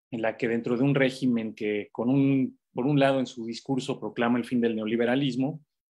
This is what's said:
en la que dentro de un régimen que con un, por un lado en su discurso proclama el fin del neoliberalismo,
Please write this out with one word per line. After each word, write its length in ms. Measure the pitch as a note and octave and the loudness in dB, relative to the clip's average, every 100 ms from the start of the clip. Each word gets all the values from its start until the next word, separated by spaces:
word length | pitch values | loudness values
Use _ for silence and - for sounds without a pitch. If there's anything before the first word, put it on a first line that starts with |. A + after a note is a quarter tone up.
| - | -10
en 100 | A#2 | -4
la 160 | A2+ A2 | -4 -2
que 100 | A#2+ | -2
dentro 300 | A#2 A#2 A#2 | 0 0 2
de 80 | |
un 100 | C#3 | 2
régimen 600 | C#3 C3 B2+ B2+ A#2 A2 | 4 2 0 0 0 -2
que 340 | - G#2+ G#2 G2 | -4 -2 -2 -4
con 200 | - A2+ | -2 2
un, 480 | C#3 C#3 C3+ B2 - _ | 4 4 2 0 -6 _
por 100 | C3 | -4
un 160 | C3 C#3+ | 0 4
lado 180 | C#3 C3+ | 4 2
en 60 | |
su 220 | B2 - A2+ | -2 -6 -10
discurso 520 | A2+ - B2+ B2+ A#2+ | -8 -4 -4 -2 -6
proclama 380 | G#2+ - A#2 B2 | -6 -2 2 2
el 80 | |
fin 160 | A#2 B2 | 0 0
del 160 | A#2 G#2+ | 0 0
neoliberalismo, 840 | G#2+ A#2 A#2+ C3 C#3+ A#2+ C3+ D#3+ _ _ _ | -2 0 2 2 0 -2 -2 -4 _ _ _